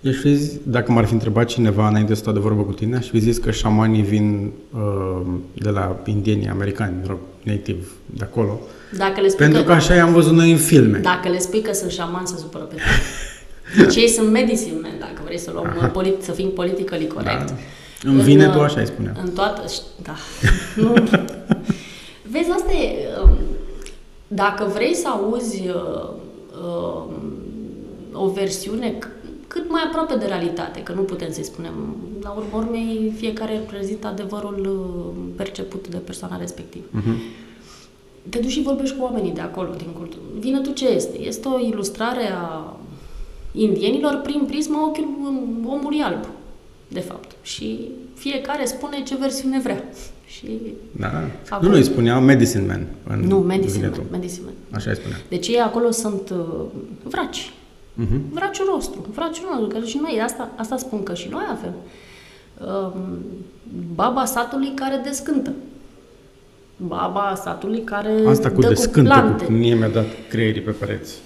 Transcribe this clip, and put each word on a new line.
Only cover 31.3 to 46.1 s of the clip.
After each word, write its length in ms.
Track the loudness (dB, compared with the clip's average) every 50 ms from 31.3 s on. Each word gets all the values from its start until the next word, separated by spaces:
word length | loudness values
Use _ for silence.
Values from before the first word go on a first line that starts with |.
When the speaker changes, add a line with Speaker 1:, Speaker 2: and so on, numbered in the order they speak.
Speaker 2:
să-i 120 | -8 -8 -10
spunem, 280 | -10 -10 -12 -12 -12 -10 -10 -8 -8 -10 -10 -12 -12 -12 -12
la 80 | -10 -10
urma 280 | -8 -8 -8 -6 -4 -4 -4
urmei, 460 | -2 -4 -4 -4 -4 -2 -2 -2 -4 -4
fiecare 440 | -4 -6 -6 -4 -4 -6 -6 -4 -6 -6
prezintă 400 | -8 -8 -8 -6 -6 -6 -6 -8
adevărul, 600 | -8 -8 -8 -8 -8 -8 -8 -8 -8 -6 -4 -4
uh, 560 | -2 -2 -4 -4 -6 -8 -8 -8 -8 -10 -10 -10 -10 -8
perceput 520 | -8 -10 -8 -8 -10 -12 -10 -10 -12 -12 -10
de 80 | -10
persoana 400 | -10 -10 -10 -14 -12 -12 -10 -10
respectivă. 480 | -10 -10 -10 -12 -14 -16 -16 -16 -18 -18 -8
Speaker 1:
Mhm. 260 | -8 -4 -2 -2 -2 -2 -4 -10 -14 -18 -20 -20 -20 -20 -20 -20 -20 -20 -20 -20 _ _ _ -20 -20 -20 -16 -8
Speaker 2:
Te 100 | -6 -4
duci 120 | -4 -2
și 120 | -2 -2
vorbești 340 | 0 0 0 0 -2 -4 -4
cu 60 | -4 -4
oamenii 280 | -4 -2 -2 -2 -2
de 80 | -4 -6
acolo, 300 | -8 -8 -8 -8 -8 -8 -8
din 120 | -10 -10 -12 -12 -12
cultură. 240 | -12 -14 -14 -16 -16 -12 -12 -6
Vine 220 | -2 0 0 0
tu 100 | 0 -2
ce 180 | -4 0 2 2
este? 320 | 2 2 0 -4 -6 -8
Este 280 | -8 -8 -8 -6 -4 -4
o 100 | -2 0 0
ilustrare 640 | -2 -2 -2 -4 -6 -4 -4 -4 -4 -2 -2 -4 -4 -4
a 420 | -4 -6 -8 -8 -10 -12 -12 -16 -16 -18 -18 -18 -18 -18 -16 -12 -12 -12 -12 -12 -14 -12 -10
indienilor 680 | 0 2 2 2 2 2 2 0 0 2 2 0 0 0
prin 220 | -4 -4 -2 -2 -2
prisma 400 | -2 -2 -4 -2 -2 0 0 0
ochiului 280 | 0 0 -2 -4 -4 -4 -6 -4 -4 -4 -4 -2 -4 -4 -4 -4
omului 340 | -4 -4 -4 -2 -2 0 0
alb, 240 | 0 0